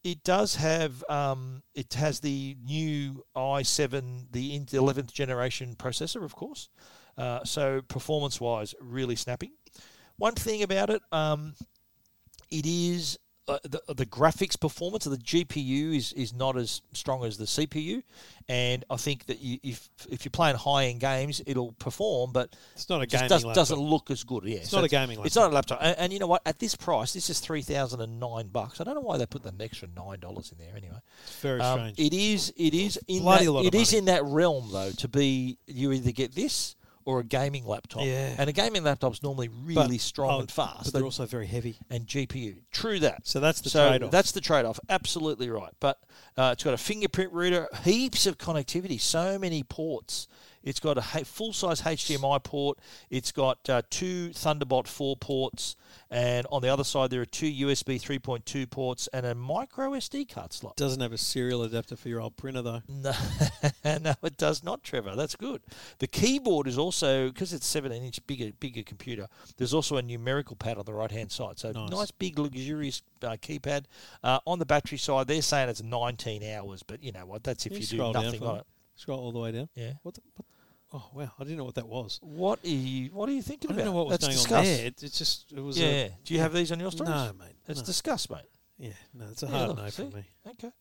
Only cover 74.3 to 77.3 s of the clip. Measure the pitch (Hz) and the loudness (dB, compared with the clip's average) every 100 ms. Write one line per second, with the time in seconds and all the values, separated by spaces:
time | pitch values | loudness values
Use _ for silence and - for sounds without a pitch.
74.3 | 131 - 180 147 147 - 139 - 135 131 | 2 0 -2 2 2 2 -6 0 0 2
75.3 | 156 143 147 127 113 110 120 120 120 120 | 0 2 2 0 -4 -6 -2 -2 -4 -8
76.3 | 107 107 107 98 95 - 113 131 92 92 | -8 -8 -10 -10 -14 -14 -12 -12 -12 -14